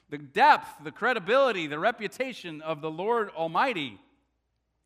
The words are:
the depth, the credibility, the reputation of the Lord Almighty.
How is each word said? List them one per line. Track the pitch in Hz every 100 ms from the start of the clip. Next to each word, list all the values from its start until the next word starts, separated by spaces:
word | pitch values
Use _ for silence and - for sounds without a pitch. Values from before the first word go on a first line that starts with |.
| _
the | 147
depth, | 143 196 285 240 - -
the | 147
credibility, | - 226 233 175 262 269 190 151
the | 151
reputation | 202 233 202 - 262 - 175 151
of | 156 156
the | 156
Lord | 160 202 233 208
Almighty. | 156 165 170 269 196 135 98 _ _ _ _ _ _ _ _